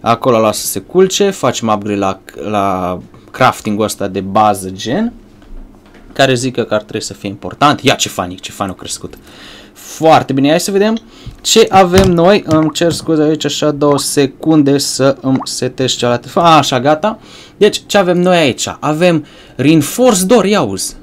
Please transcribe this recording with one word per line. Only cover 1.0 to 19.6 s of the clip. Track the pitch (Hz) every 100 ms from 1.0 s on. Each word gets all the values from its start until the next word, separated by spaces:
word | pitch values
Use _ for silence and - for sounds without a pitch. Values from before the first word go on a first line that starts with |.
| 185 - 202
facem | 190 135 113 113
upgrade | 107 104 101
la, | 98 95 - - 95
la | 107 98 92 90 90 - - -
crafting-ul | - 127 - - 104
ăsta | 107 - 101
de | 95
bază, | 95 101 107 98 95
gen, | 95 107 156 233 - - - - - - - - - -
care | - 135
zic | 127 131 123
eu |
că | 113
ar | 107
trebui | - 110
să | -
fie | 101 101
important. | 98 92 - 143 135
Ia | 127
ce | 107 -
fanic, | - 90 90
ce | -
fain | - 98
a |
crescut. | 87 - - - - - - - - -
Foarte | - - - 160 147 120
bine, | 135 139
hai | 165
să | 175
vedem | 196 208 226 - - - -
ce | - 226 226
avem | 190 185 185 190
noi. | 170 170 208 -
Îmi | 156 156
cer | - 170
scuze | 156 - 160
aici, | 151 156
așa, | 147 - 151
două | 143 147 143
secunde | 135 - 135 - 160 160 139 139
să | - - 135 135
îmi | 131 131
setez | - - 127 127 131
cealaltă. | - 120 120 -
A, | - 170 156
așa, | 151 131
gata. | 131 156 208 - - - - -
Deci, | 208 - -
ce | 208
avem | 180 180
noi | 180 175
aici? | 147 - - 85
Avem | 143 151 180 160 147 - -
reinforced | -